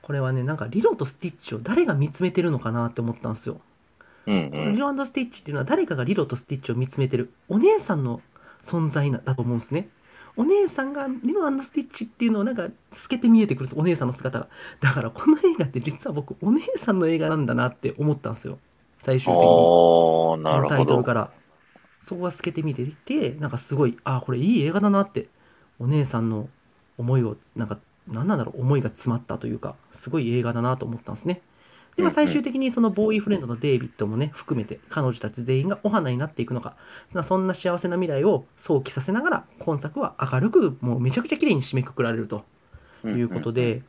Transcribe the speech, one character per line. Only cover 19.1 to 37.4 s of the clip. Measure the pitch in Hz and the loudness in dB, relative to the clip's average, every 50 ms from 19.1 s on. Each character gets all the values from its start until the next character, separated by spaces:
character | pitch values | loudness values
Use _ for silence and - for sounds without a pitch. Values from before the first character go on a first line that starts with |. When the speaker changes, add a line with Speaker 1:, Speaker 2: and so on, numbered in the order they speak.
| 131 131 | 0 0
Speaker 1:
終 | 131 | 2
的 | 90 87 | 4 6
に。 | 87 | 8
Speaker 2:
あ | |
ー、 | 85 85 85 85 85 85 87 87 85 85 85 85 85 82 80 82 82 82 82 80 | 10 10 10 10 8 8 8 10 10 8 8 8 6 6 4 4 4 2 0 0
な | 78 78 78 | 0 2 2
る | 76 135 | 4 4
ほ | |
ど。 | |
Speaker 1:
こ | |
の | 147 | 2
タ | 147 135 | 2 2
イ | 131 | 4
ト | 127 127 | 4 4
ル | 123 120 | 2 2
か | - 120 | 0 -2
ら。 | 113 104 - - _ _ _ _ _ _ _ _ - _ _ _ _ | -2 -2 -4 -10 _ _ _ _ _ _ _ _ -20 _ _ _ _
そ | - - 190 | -14 -12 -8
こ | 175 180 | -6 -6
が | 180 | -6
透 | 170 - - | -6 -6 -8
け | 180 | -6
て | - - | -6 -4
見 | 151 156 | -4 -4
え | 135 | -4
て | 127 | -4
い | 123 143 | -6 -8
て、 | 151 _ _ - 254 311 233 127 131 151 | -8 _ _ -4 -2 -2 -2 -2 -4 -6
な | 147 | -8
ん | 135 | -6
か | - | -6
す | 123 - - 139 | -8 -8 -6 0
ご | 131 147 | 2 2
い、 | 120 233 - _ | 0 0 -2 _
あ | 139 131 | -4 -4
ー、 | 127 - | -4 -2
こ | - 127 | -4 -2
れ | 123 | 0
い | 139 190 247 202 | 2 2 2 2
い | |
映 | 143 151 | 2 0
画 | 170 202 | 0 2
だ | 208 208 | 2 2
な | 202 196 | 2 2
っ | 202 202 | 0 0
て。 | _ - - _ _ _ _ _ _ _ _ _ _ | _ -8 -8 _ _ _ _ _ _ _ _ _ _
お | _ 123 | _ -2
姉 | 127 147 151 143 | 0 2 2 0
さ | 131 - 117 | 0 0 -2
ん | 113 113 | -2 0
の | 110 104 120 135 - _ _ _ _ _ _ _ _ | -2 -4 -6 -10 -14 _ _ _ _ _ _ _ _
思 | - 120 123 135 | -6 -2 0 2
い | 131 120 | 2 2
を、 | 110 104 - _ _ _ | 0 -4 -8 _ _ _
な | - 117 | -8 -6
ん | |
か、 | 107 107 - _ _ _ _ _ | -6 -6 -10 _ _ _ _ _
な | - 117 113 143 | -10 -6 -4 -2
ん | |
な | 190 214 | 0 0
ん | |
だ | 147 113 | 0 -2
ろ | - - | -4 -6
う、 | - | -4
思 | 123 127 143 | 0 2 2
い | 139 | 2
が | 120 110 | 0 -2
詰 | - - - 131 117 | -6 -6 -4 -4 -4
ま | 117 | -4
っ | - | -4
た | - - | -6 -8
と | - - | -8 -6
い | 117 113 | -8 -8
う | - | -8
か、 | - 98 - _ _ _ | -8 -12 -12 _ _ _
す | _ - - - | _ -18 -12 -4
ご | 139 160 | -4 -2
い | 135 117 120 | -2 0 0
映 | 123 | 0
画 | 120 117 120 | -2 -2 -2
だ | 117 | -2
な | 117 123 127 | -2 -2 -2
と | 127 - | -2 -4
思 | 117 117 | -8 -8
っ | 113 | -10
た | - - | -10 -12
ん | - | -12
で | 113 | -8
す | - | -6
ね。 | 165 180 - _ _ _ _ _ _ - - _ _ _ | -6 -6 -6 _ _ _ _ _ _ -20 -20 _ _ _
で、 | - 370 | 0 0
ま | 339 | 2
あ、 | |
Speaker 2:
う | - | 4
ん | - | 4
う | 302 | 2
ん。 | |
Speaker 1:
最 | 285 | 4
終 | 311 302 240 | 2 0 -2
的 | 285 240 269 | -2 -4 -2
に | 269 262 | -2 -2
そ | 240 254 | 0 2
の | 233 220 | 0 2
ボ | 185 202 214 214 | 2 0 0 2
ー | 220 | 0
イ | 214 | 0
フ | 208 214 | 0 0
レ | 208 | -2
ン | 180 | -2
ド | 143 | -2
の | 117 120 | -6 -6
デ | 113 127 147 135 | -2 0 0 2
イ | 123 | 0
ビ | 123 | 0
ッ | 120 _ | -4 _
ド | - 107 | -6 -4
も | 101 110 | -4 -2
ね、 | 113 143 151 151 | -2 -4 -4 -6
含 | - - - - | -12 -8 -6 -4
め | 120 104 | -4 -4
て、 | - - - _ _ | -6 -10 -16 _ _
彼 | - 160 143 | -6 -2 -2
女 | 127 117 - | -2 -2 -4
た | - 107 | -8 -10
ち | 107 - 120 | -8 -8 -2
全 | 123 131 135 | 0 0 0
員 | 139 | 0
が | 185 196 196 - | -2 -4 -2 -2
お | 208 | 0
花 | 208 214 165 131 | 0 0 0 0
に | 123 | -2
な | 123 143 | -2 -4
っ | 156 | -6
て | - - | -4 -6
い | 123 | -6
く | 117 123 | -4 -4
の | 120 | -6
か。 | - - - _ - - - - - _ | -8 -10 -16 _ -20 -20 -20 -20 -20 _
ま | - 180 | -8 -8
あ、 | 156 | -2
そ | - 185 | 0 0
ん | 190 | 0